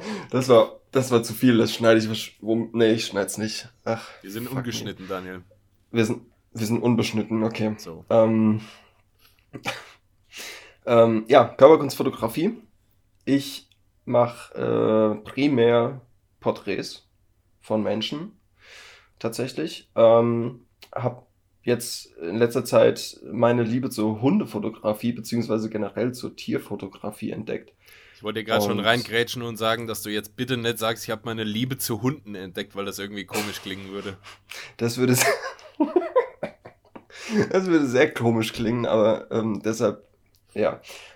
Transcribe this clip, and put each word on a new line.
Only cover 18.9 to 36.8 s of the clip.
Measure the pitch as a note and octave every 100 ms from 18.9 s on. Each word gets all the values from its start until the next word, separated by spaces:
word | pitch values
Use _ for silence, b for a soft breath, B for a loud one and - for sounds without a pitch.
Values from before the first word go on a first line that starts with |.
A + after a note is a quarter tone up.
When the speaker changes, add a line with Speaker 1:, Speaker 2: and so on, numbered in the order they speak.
| B B _
Speaker 1:
tatsächlich. | A2+ A#2 C3 - E3 - _ -
Ähm, | A2+ A#2 A#2 A#2 A#2+ - _ _ -
hab | - A#2+ - _ _ _ _
jetzt | - A#2+ - - - A1+
in | E2 G#2
letzter | A#2 B2+ -
Zeit | A#2 A#2 A2+ - - -
meine | - A#2 A#2+
Liebe | A2+ B2 B2+
zur | - G#2+ G#2+
Hundefotografie, | B2+ G#3 E3+ G#2+ G#2 - G#2+ G#2+ A#2+
beziehungsweise | A#2+ A#2 A#2+ A2+ A2 A2
generell | - G2 - B2
zur | B2 G#2+ -
Tierfotografie | - C#3 - G2+ G2 - G#2 - G#2+
entdeckt. | - A2 A2+ - _ b b b b
Speaker 2:
Ich |
wollte | G#2+ G#2+
dir | G#2+
grad | A2+
schon | G2+ G2+
Speaker 1:
Und | G#2
Speaker 2:
reingrätschen | A#2+ A2+ A2+ A#2 B2+
und | A#2 G#2+
sagen, | A2+ A2+ A#2
dass | G#2
du | G#2+
jetzt | G#2+ G#2+ -
bitte | B2 B2+
nicht | A#2 A2
sagst, | A2 A2+
"Ich | -
hab | G#2+ A#2
meine | A2+
Liebe | A2 G#2+ B2+ C3
zu | - A2+
Hunden | B2+ D3+ G#2 G2+
entdeckt", | F#2+ F2 G2+ G2
weil | G2+
das | F#2+
irgendwie | G2+ G#2 F#2
komisch | G#2 G#2 F#2
klingen | G2 G2 F#2+
würde. | G2 G2+ G2 B B - B B -
Speaker 1:
Das | A#2 B2+
würde | B2+ B2+
se-, | F5 D5 - - - -
<laughs> | D4+ E4+ E4+ B4+ B4 - - - - _